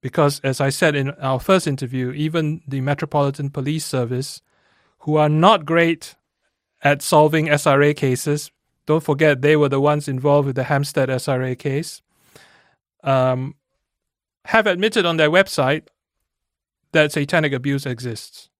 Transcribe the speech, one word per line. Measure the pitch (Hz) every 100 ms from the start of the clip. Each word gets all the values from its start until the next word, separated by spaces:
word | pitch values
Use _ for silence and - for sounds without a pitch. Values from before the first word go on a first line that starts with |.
Because, | 131 - 147 143
as | 139 131
I | 139
said | 139 165
in | 143 135
our | 139 135 131
first | - 190 156
interview, | 139 127 127 127
even | 127 156 165 156 160 -
the | 139
Metropolitan | 131 143 156 151 143 139 139
Police | 143 135 156 -
Service, | 135 120 123 135 - _ _ _ _ _ _
who | - 151
are | 151
not | 151 175 214 147
great | 165 170 165 - - _ _ _ _ _ _
at | 143 143
solving | - 160 151 156 147
S | 147 156
R | 139
A | 147
cases, | 147 135 127 - 147 - _ _ _ -
don't | 156
forget | 156 143 156 139
they | 147 156
were | 143
the | 139
ones | 143 147 147
involved | 131 139 143 139
with | 131
the | 123
Hampstead | 147 139 - 127
S | 131 135
R | 131
A | 127 127
case, | 147 139 165 - _ _ _ - - _ _ _ _ _ -
um, | 135 127 127 131 - _ _ _ _ _ _ _ _
have | - 220 208
admitted | 180 214 226 175
on | 165
their | 151
website | 175 190 - 131 151 - _ _ _ _ _ _ _ _ _ _
that | 165 151
satanic | 151 143 175 156
abuse | 135 135 139 139
exists. | 120 123 113 - - - _